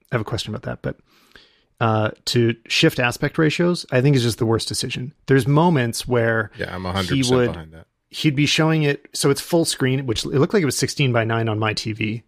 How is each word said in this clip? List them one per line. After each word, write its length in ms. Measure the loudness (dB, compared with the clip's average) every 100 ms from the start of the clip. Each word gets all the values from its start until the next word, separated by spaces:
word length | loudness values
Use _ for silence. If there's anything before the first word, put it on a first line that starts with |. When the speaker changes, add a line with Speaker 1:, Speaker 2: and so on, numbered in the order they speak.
| -6
Speaker 1:
I 40 | -4
have 60 |
a 40 | -4
question 280 | -6 -6
about 100 | -8
that, 180 | -8 -8
but, 160 | -8 -10 _ _ _ -20 _ _ _ -2
uh, 300 | 0 2 0 -4 -2
to 320 | 2 2 0 -4
shift 320 | 0 2 2
aspect 380 | -2 -2 -4 0
ratios, 480 | 0 2 0 0 -2
I 120 | 2
think 160 | 4 4
is 60 |
just 140 | 2 0
the 80 | 0
worst 220 | 0 -2
decision. 460 | -6 -6 -6 -10 -8 2
There's 200 | 2 4
moments 580 | 4 4 4 0 -4 -2
where 460 | 0 2 0 -2 -6
Speaker 2:
Yeah, 180 | -10 -8
I'm 100 | -4
a 40 |
Speaker 1:
he 60 | -2
Speaker 2:
hundred 220 | 0 0
percent 180 | 2 2
Speaker 1:
would, 140 | 2
Speaker 2:
behind 180 | -2 -12
that. 160 | -20 -20 _ _
Speaker 1:
he'd 260 | -2 -2 2
be 100 | 2
showing 380 | 2 2 2
it, 240 | 0 -2 -6
so 160 | -2 0
it's 100 | 0
full 240 | 0 0
screen, 420 | 0 0 0 0 -2
which 200 | -4 -2
it 80 |
looked 200 | 0 2
like 80 | 2
it 40 | 0
was 120 | 0
sixteen 360 | -4 0 0
by 100 | 0
nine 240 | 0 0 0
on 100 | -2
my 160 | -2
T 200 | -4 -6
V, 300 | -4 -4 -6